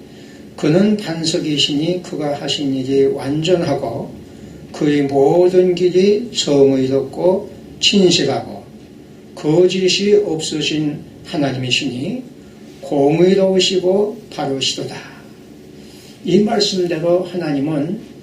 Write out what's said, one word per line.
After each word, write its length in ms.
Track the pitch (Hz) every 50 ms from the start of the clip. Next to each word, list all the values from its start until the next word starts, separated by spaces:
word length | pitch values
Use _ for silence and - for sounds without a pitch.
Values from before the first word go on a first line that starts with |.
| - - - - - - - - - - -
"그는 420 | - 170 151 156 190 208 214 214
반석이시니 1040 | - - 160 165 165 160 - - 170 151 156 147 147 151 156 147 143 160 175 180 180
그가 320 | - - 160 143 151 147 143 143
하신 320 | 151 139 - 151 143 135 135
일이 320 | 135 131 131 135 139 135
완전하고 1080 | 135 - - 131 135 147 156 160 180 180 170 165 143 135 - - 170 - - - - - - - - - - - - - - - -
그의 320 | - - 156 147 147 147 143
모든 720 | 135 139 135 139 151 165 175 180 180 180 185 185 180 175
길이 560 | 180 180 180 165 185 190 208 208 - - -
정의롭고 1200 | - - - 151 143 139 135 135 135 131 131 131 135 135 131 - - - 165 180 196 202 - - - - - - - -
진실하고 840 | - - - 196 185 170 - - 139 131 127 117 - - - - - - - - - - - - - - - - - - -
거짓이 760 | - - 151 156 175 185 185 185 190 190 180 175 196 202 208 208
없으신 840 | - - 170 156 156 - - 160 151 143 147 151 151 156 147 - - - - - - -
하나님이시니 960 | - - 151 139 131 127 127 127 127 - - 151 123 120 123 147 196 254 262 - - - - - - - - - - - -
공의로우시고 1400 | - - 151 139 139 147 156 170 180 190 196 196 190 190 190 185 180 - 190 175 175 185 196 208 214 208 - - - -
바르시도다." 640 | - - 143 135 135 135 131 - - 143 139 127 - - - - - - - - - - - - - - - - - - - - - - - - - - -
이 140 | - 170 202
말씀대로 840 | 214 220 226 202 202 - 196 180 175 170 170 156 165 170 175 185 180
하나님은 720 | - 185 175 165 151 143 139 139 156 160 143 143 170 208 233 - - - -